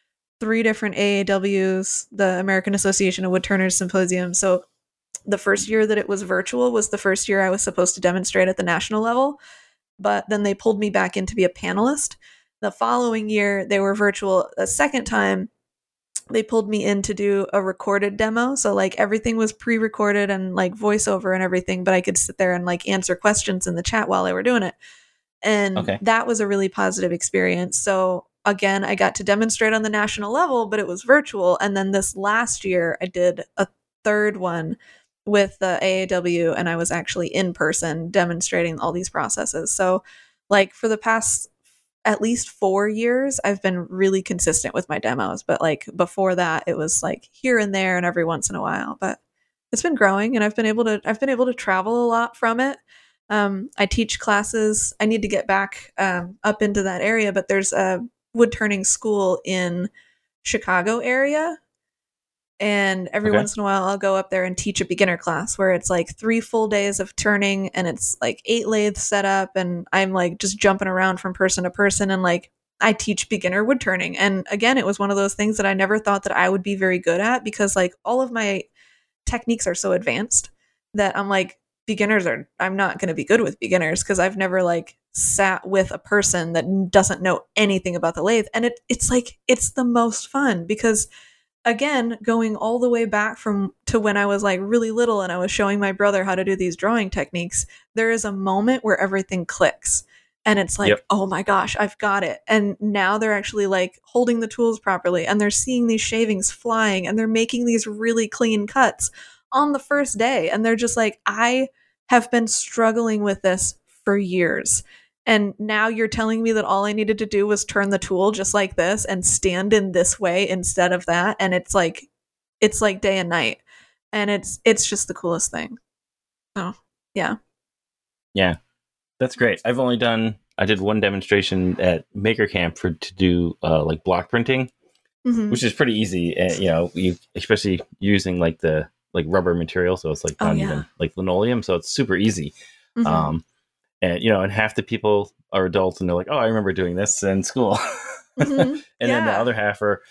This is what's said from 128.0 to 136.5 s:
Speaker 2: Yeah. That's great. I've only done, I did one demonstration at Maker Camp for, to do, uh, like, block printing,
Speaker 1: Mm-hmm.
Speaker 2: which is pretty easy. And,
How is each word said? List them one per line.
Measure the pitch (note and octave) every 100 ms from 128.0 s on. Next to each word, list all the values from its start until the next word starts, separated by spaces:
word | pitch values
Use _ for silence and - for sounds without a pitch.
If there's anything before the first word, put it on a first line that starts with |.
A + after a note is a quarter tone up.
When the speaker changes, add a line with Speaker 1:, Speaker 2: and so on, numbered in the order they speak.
| _ _ _
Speaker 2:
Yeah. | G2+ F2+ D#2+ _ _ _ _ _ -
That's | B2+
great. | - A#2+ F#2+
I've | A#2+ B2
only | B2+ A#2+
done, | A#2 A2+ A2 G#2+ _ -
I | G2
did | G#2
one | G2 G#2+
demonstration | G2+ G2 - G2+ F#2+ G2 F#2 E2+
at | F2+ E2 -
Maker | G#2 G#2 A2+ G#2
Camp | G2 E2+ E2
for, | F#2
to | D#2+ -
do, | - F#2 F2 E2+ -
uh, | D2+ D#2+
like, | D#2 D#2+
block | - F2+ F#2
printing, | A#2+ A#2+ C3 B2+ _ _ _ _ _ B3
Speaker 1:
Mm-hmm. | A#3 G#3
Speaker 2:
which | B2
is | A#2
pretty | - B2+ G#2+
easy. | G#2+ F2+ E2+ -
And, | F2+